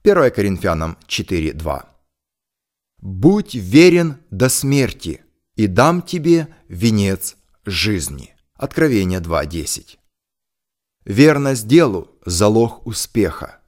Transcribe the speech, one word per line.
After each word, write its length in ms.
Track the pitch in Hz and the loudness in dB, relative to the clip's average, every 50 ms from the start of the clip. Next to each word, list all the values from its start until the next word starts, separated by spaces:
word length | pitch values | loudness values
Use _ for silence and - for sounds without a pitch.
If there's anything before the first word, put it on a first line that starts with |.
Первое 280 | _ 202 202 180 143 123 | _ 4 4 4 2 2
Коринфянам 680 | - - 101 101 95 85 92 92 82 78 80 82 85 _ _ | 2 0 -2 -2 -2 -2 -2 -2 -2 -2 -4 -8 -8 _ _
четыре 440 | - - - 92 - 95 85 78 78 | -10 -8 -8 -6 -4 -4 -4 -4 -4
два. 380 | - 78 80 78 71 65 - _ _ _ _ _ _ _ _ _ _ _ _ _ _ _ _ _ _ _ _ _ _ _ | -8 -8 -8 -8 -8 -8 -10 _ _ _ _ _ _ _ _ _ _ _ _ _ _ _ _ _ _ _ _ _ _ _
«Будь 560 | - 95 95 92 104 165 202 214 202 - - | -14 -12 -6 4 4 4 4 4 -2 -4 -10
верен 640 | 120 95 90 107 151 170 180 170 175 170 160 143 - _ _ | -10 -6 4 6 6 6 6 6 4 0 -2 -4 -10 _ _
до 180 | 104 95 123 | -2 0 0
смерти, 760 | 127 - - - 139 139 143 131 - - - - 85 65 - _ _ _ _ _ _ _ | 0 0 -2 -2 0 0 0 0 -2 -4 -10 -12 -12 -12 -12 _ _ _ _ _ _ _
и 120 | - 107 | -2 -2
дам 340 | 101 90 104 131 156 175 175 | 0 2 2 2 4 2 -2
тебе 460 | 170 - - 175 143 170 170 165 156 156 - _ _ _ | -4 -6 -8 -4 2 2 2 2 0 -6 -14 _ _ _
венец 640 | - 87 98 117 110 104 101 98 98 98 - - - _ _ _ _ _ _ | -8 -2 0 0 2 2 0 0 -2 -6 -8 -14 -14 _ _ _ _ _ _
жизни». 680 | 104 95 82 85 110 104 90 76 - 71 67 57 - _ _ _ _ _ | -8 -6 -4 -2 -2 -4 -4 -6 -8 -12 -14 -18 -20 _ _ _ _ _
Откровение 600 | - 135 143 - - 160 151 123 101 95 90 92 92 | -10 -10 -6 -2 0 0 2 2 0 0 0 -4 -4
два 260 | 85 82 85 78 76 | -4 -4 -4 -4 -4
десять. 540 | 73 85 85 69 - - - - - - _ _ _ _ _ _ _ _ _ _ _ _ _ _ _ _ _ _ _ _ _ _ | -4 -8 -8 -8 -8 -10 -12 -12 -20 -20 _ _ _ _ _ _ _ _ _ _ _ _ _ _ _ _ _ _ _ _ _ _
Верность 600 | - 101 110 143 156 151 143 143 139 135 117 107 | -4 2 4 6 6 6 2 0 -2 -2 -4 -2
делу — 420 | 110 135 170 165 127 95 87 78 _ _ _ _ | 2 4 4 4 4 -2 -6 -10 _ _ _ _
залог 600 | 95 87 85 104 104 107 113 117 110 - - - | -6 -2 0 2 2 4 2 0 0 -4 -12 -14
успеха. 720 | 117 107 - - - _ 117 98 80 - - - - - _ _ | -12 -10 -10 -10 -4 _ -2 -2 -2 -4 -8 -16 -16 -18 _ _